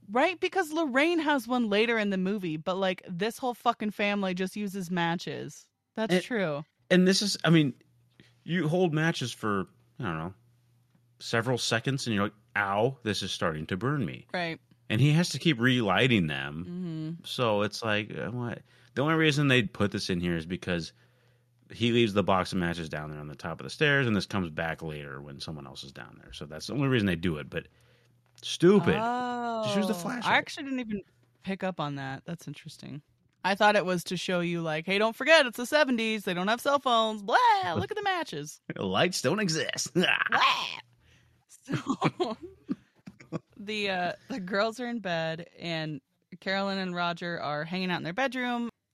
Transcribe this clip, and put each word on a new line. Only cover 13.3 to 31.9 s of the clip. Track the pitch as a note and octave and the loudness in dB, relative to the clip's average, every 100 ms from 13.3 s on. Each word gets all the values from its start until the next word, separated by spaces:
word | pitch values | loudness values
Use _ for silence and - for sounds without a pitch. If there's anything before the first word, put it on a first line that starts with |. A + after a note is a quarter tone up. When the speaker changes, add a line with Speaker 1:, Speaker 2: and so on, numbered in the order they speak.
Speaker 2:
starting | - F#2+ D#2 D#2 | -2 -2 -2 -4
to | F#2+ | -4
burn | A#2 D3 | -2 -2
me." | F2+ B1+ - | -4 -6 -8
Speaker 1:
Right. | F#3 E3+ D#3+ _ _ - | -6 -4 -6 _ _ -4
Speaker 2:
And | G#2+ | 2
he | C#3+ | 6
has | D3+ F3 | 6 2
to | C3+ | 0
keep | E3+ B2+ | 0 4
relighting | B2 B2 G#2+ F#2 B2+ A2+ D#2+ | 4 4 4 4 6 4 2
them. | C#2 C#2 D2+ F2+ F3 F3+ D#3+ D#3 E3 | -2 -6 -8 -10 -8 -8 -6 -8 -8
Speaker 1:
Mm-hmm. | |
Speaker 2:
So | - - A#2+ G#2 | -8 -2 0 2
it's | G#2 - | 0 -2
like, | A2+ G#2 G#2 F2 | -2 -2 -2 -8
uh, | C2 | -8
what? | A#2+ A#2+ - - _ _ | -6 -8 -10 -14 _ _
The | - | -2
only | D3 | 2
reason | D#3+ D#3 C#3+ C#3+ | 4 4 4 4
they | B2+ | 4
put | G#2 - G#2 | 2 0 0
this | G2+ - | 0 -2
in | F2+ | 0
here | F2 E2+ | 0 -2
is | D#2+ | -2
because | F2+ - F2 D#2+ - _ _ _ _ _ _ _ | -6 -4 -4 -4 -12 _ _ _ _ _ _ _
he | - A#2 | -2 2
leaves | A#2+ A#2 | 4 4
the | G2 | 4
box | F#2 F#2+ F2 | 4 2 2
of | F#2+ | 0
matches | F2 E2+ D#2+ | -2 -2 -6
down | D2+ D2+ | -8 -8
there | D2+ | -10
on | D2+ | -12
the | |
top | D2 E2+ D#2+ | -12 -10 -10
of | |
the | C2 | -10
stairs, | - D3+ C#3 B2 | 0 2 4 2
and | G#2 | 0
this | - | 0
comes | G#2 F2 | -4 -4
back | D#2 E2 D#2 | -4 -6 -6
later | E2 D2+ D2 C2+ | -8 -10 -10 -12
when | C#2+ C#2 | -14 -12
someone | - D2+ C#2 | -12 -10 -12
else | C#2 | -16
is | C#2 | -16
down | C2+ A#1 G#1+ | -16 -18 -20
there. | - | -20
So | - D2 | -16 -14
that's | D#2 - | -12 -6
the | |
only | - C#3 | 0 2
reason | B2+ G2+ | 4 2
they | E2+ | 2
do | F2 D2+ | 0 -2
it, | C#2+ | -6
but | - - _ _ _ _ _ _ - | -10 -10 _ _ _ _ _ _ -16
stupid. | - - E3+ G3+ F3 - | -10 4 6 8 6 2
Speaker 1:
Oh, | A3+ B3 B3 A#3+ A#3+ A3+ | 0 -2 -4 -4 -4 -4
Speaker 2:
Just | G#3+ G3+ | -2 0
use | F#3+ | 0
the | |
Speaker 1:
I | G#3+ | -2
Speaker 2:
flashlight. | E3+ B3 F3+ A#3+ | -4 -4 2 2
Speaker 1:
actually | - - | 0 -6
didn't | C#4 C4 | -6 -6
even | A#3 G3+ - _ _ _ | -4 -6 -8 _ _ _
pick | - G3 | -8 -6
up | F#3+ F3 | -4 -4
on | D3 | -4